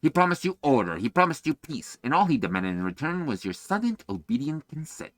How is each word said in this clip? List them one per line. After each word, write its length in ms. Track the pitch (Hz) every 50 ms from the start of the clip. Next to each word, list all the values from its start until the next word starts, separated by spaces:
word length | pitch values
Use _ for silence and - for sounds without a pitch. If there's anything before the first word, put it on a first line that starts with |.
He 60 | - 156
promised 380 | 143 175 180 180 175 170 -
you 100 | 180 185 -
order, 340 | - 147 139 120 101 87 82
he 140 | 82 95 117
promised 360 | - 180 180 175 160 - -
you 80 | 160 151
peace, 440 | - _ - 160 120 - - - -
and 120 | _ 120 143
all 100 | 170 202
he 140 | 180 156 127
demanded 320 | 95 92 90 92 92 92
in 120 | 90 90
return 440 | 90 92 90 - 135 156 170 180 175
was 180 | 151 117 92 -
your 80 | 98
silent, 500 | 90 - - - 190 208 220 240 226 - - _
obedient 580 | 196 92 78 _ 113 120 135 147 156 156 147 _
consent. 440 | - 147 156 156 - - - - _